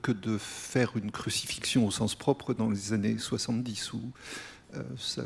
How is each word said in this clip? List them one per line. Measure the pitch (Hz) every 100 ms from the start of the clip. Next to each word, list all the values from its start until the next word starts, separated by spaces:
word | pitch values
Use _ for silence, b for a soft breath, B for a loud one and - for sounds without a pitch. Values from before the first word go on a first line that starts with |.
que | -
de | 107 110 104
faire | - - - 131 117 113
une | 104
crucifixion | - - - - - - 131 107
au |
sens | - 107 -
propre | - 135 -
dans | 117 113
les | 101 101
années | 107 104 110
soixante-dix, | - 123 - 117 123 104 -
où, | - 120 - B B B B B -
euh, | 127 131
ça, | - -